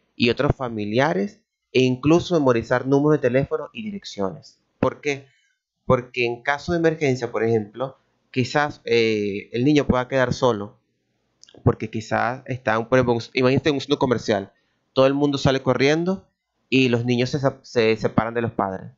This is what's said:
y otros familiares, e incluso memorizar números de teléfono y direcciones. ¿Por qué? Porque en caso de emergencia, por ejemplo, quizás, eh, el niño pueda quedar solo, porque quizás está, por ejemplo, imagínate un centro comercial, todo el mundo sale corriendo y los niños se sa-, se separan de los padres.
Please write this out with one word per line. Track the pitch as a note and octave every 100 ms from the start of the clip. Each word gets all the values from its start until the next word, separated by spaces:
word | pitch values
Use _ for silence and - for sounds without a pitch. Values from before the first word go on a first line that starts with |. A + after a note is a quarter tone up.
| _
y | - A#2
otros | A#2 C#3 -
familiares, | B2+ A2+ G#2 A2+ D3 F3+ G3+ - _ _ _
e | B2
incluso | C3 B2+ D3 E3+ E3+
memorizar | E3+ C3+ A#2 A2+ B2 B2+
números | C#3 D3 D3+
de | B2
teléfono | B2+ D3+ D#3 D3
y | -
direcciones. | G#2+ G2+ - - F#2+ - - _ _ -
¿Por | C3 -
qué? | D3 C3+ - _ _ _ _ _
Porque | - B2+ A#2+ -
en | A#2+ B2+
caso | C#3+ C#3+ -
de | E3+
emergencia, | E3 D#3+ C#3+ B2+ A#2
por | G#2+
ejemplo, | A2+ A#2 G#2 A#2 C3+ - _ _ _
quizás, | C3 A#2+ D3+ D3 -
eh, | - A#2 A2+ G#2+ G#2 G2+ -
el | A#2
niño | C3 D3 B2+
pueda | B2+ B2
quedar | C3+ B2
solo, | - B2+ G#2 G#2 _ _ _ _ _ _ _ _ -
porque | - - A2
quizás | A2 - G#2+ A2+ C3 C3
está, | B2+ - A2 A2+
por | B2+
ejemplo, | B2 A#2 -
imagínate | - B2+ C3+ D#3+
un | C#3
centro | - C#3+
comercial, | C3+ A#2+ - G2+ G2 _ _ _ _
todo | - C3+
el |
mundo | C#3 D3 C#3
sale | D3 C3
corriendo | C3 B2 C#3 D#3+ F3 F#3+ - _ _ _ -
y | C3 C3
los | A#2
niños | A#2+ A#2+ B2+
se | D3
sa-, | C3+ -
se | - B2 A2 A2
separan | A#2+ - A2+
de | A#2
los | A#2
padres. | A2+ G2 F#2+ A#2+